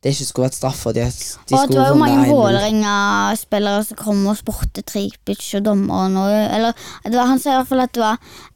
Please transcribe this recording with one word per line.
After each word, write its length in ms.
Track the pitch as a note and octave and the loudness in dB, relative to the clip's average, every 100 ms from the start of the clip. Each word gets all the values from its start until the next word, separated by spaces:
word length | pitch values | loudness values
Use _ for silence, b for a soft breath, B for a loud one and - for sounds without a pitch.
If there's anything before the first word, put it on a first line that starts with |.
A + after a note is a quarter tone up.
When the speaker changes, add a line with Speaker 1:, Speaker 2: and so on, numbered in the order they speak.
Speaker 1:
det 80 | C3+ | -2
ikke 140 | C#3 C3+ | -2 -4
skulle 200 | - B2+ | -2 -2
vært 100 | - | -2
straffe, 280 | C3 C3+ A#2 | -6 -4 -4
og 60 | A2+ | -2
de, 40 | |
de 560 | A#2 - - - - C4 | -2 -4 -12 -14 0 2
Speaker 2:
Og 80 | |
at 60 | C#4 | 4
det 0 | |
Speaker 1:
skulle 100 | C4 | 4
Speaker 2:
var 80 | C4+ | 4
jo 60 | |
Speaker 1:
vunnet 60 | C#4+ | 4
Speaker 2:
mange 120 | D4+ | 4
Speaker 1:
en 160 | C#4 C#4 | 4 4
null. 80 | D4 | 4
Speaker 2:
Vålerenga-spillere 1500 | G#3 G3 G#3 A3 G#3+ G3+ G3+ G3+ G3+ A3 - G#3 G#3 G3+ G#3+ | 4 2 0 0 0 0 0 0 -2 -4 -2 -2 0 -2 -4
som 100 | G#3+ | -8
kom 300 | G#3+ G3+ G3 | -2 0 0
og 80 | G#3 | -2
spurte 480 | - - - - | -4 -6 -6 -6
Tripic 720 | - G#3 G3+ - - G3+ - G3 | -8 -6 -6 -8 -8 -8 -4 -2
og 80 | |
dommeren 540 | G#3 G3+ G3 F#3 F#3+ F#3+ | 0 0 0 0 0 0
og, 100 | G3 | 2
eller, 460 | G#3 G#3+ G#3+ A3+ A#3 B B G#3+ | 2 0 0 -2 -2 B B -4
det 80 | A#3+ | 0
var, 120 | B3 | 2
han 120 | C4 | 2
sa 120 | C#4+ | 2
i 60 | C4 | 0
hvert 40 | B3+ | 0
fall 80 | C4 | 0
at 140 | B3+ | 0
det 80 | A#3+ | 0
var, 140 | A3 A#3 B B B | -2 -2 B B B